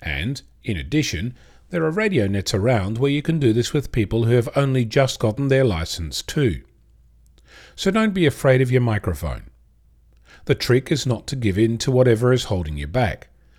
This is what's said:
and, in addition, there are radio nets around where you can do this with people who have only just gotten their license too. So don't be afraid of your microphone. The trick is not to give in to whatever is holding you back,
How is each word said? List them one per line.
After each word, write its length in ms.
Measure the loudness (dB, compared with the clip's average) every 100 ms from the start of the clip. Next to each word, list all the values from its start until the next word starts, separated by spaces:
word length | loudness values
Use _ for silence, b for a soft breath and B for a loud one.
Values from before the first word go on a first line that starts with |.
and, 400 | -8 -6 -6 -8 -12 _
in 120 | -6 -6
addition, 600 | -2 -2 -2 -4 -8 -10 b b b
there 140 | -4
are 80 | -2
radio 340 | -2 0 0 0
nets 260 | -2 -2
around 460 | 0 2 0 0 -2
where 120 | 0
you 120 | 0
can 160 | -2 0
do 140 | 2
this 200 | 2 0
with 200 | -2 -2
people 320 | -2 0 0
who 80 | 2
have 160 | 2 2 0
only 280 | 0 0
just 360 | 0 2 2 0
gotten 260 | -2 0 2
their 160 | 2
license 600 | 2 0 -4 -6 -8 -8
too. 400 | -6 0 0 -2 -10 _ _ _ _ _ _ _ B B B B
So 160 | -2
don't 220 | 2 0
be 120 | 2 2
afraid 340 | 4 4 4
of 120 | 4
your 80 | 2
microphone. 720 | 2 0 -2 -4 -6 -8 -12 _ _ _ _ _ _ _ b b b
The 100 | 0
trick 340 | 2 2 2
is 160 | -2 -2
not 220 | -4 -4
to 80 | -4
give 220 | 0 2
in 200 | 2 0
to 140 | 0
whatever 400 | 4 4 4 2
is 120 | 0
holding 320 | 0 -4 -4 -6
you 120 | -4
back, 400 | -2 -2 -4 -14 _ b